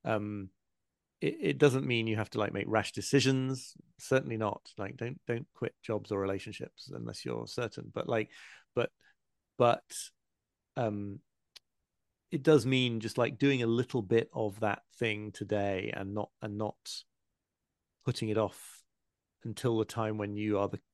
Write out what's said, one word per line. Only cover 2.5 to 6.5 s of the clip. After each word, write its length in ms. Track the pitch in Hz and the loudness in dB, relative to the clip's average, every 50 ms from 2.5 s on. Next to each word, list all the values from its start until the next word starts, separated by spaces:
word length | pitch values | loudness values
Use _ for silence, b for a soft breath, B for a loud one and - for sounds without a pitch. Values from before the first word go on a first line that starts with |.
make 140 | - 101 101 | -2 -4 -4
rash 240 | - 107 110 101 - | 2 2 2 0 0
decisions. 800 | - 110 101 - - 143 120 131 135 131 131 131 131 127 - - - - - _ _ _ | -6 -8 -2 4 4 6 6 6 2 2 0 -2 -4 -4 -6 -14 -20 -20 -20 _ _ _
Certainly 360 | - - 131 131 - - 117 | -2 2 2 2 2 0 -4
not. 240 | 110 110 104 - - _ - - | -2 -2 -2 -2 -4 _ -18 -10
Like, 200 | - 101 98 - | -8 -8 -8 -6
don't, 220 | 127 120 120 143 - _ | -8 -8 -8 -8 -10 _
don't 200 | - 120 117 - _ _ | -4 -4 -4 -4 _ _
quit 180 | - 123 - - _ | -6 -6 -6 -6 _
jobs 300 | - - 110 104 107 - | -6 -4 -4 -4 -4 -2
or 80 | 107 98 | -2 -2
relationships 720 | 98 98 98 98 - 107 | 0 -2 -2 -4 -6 -10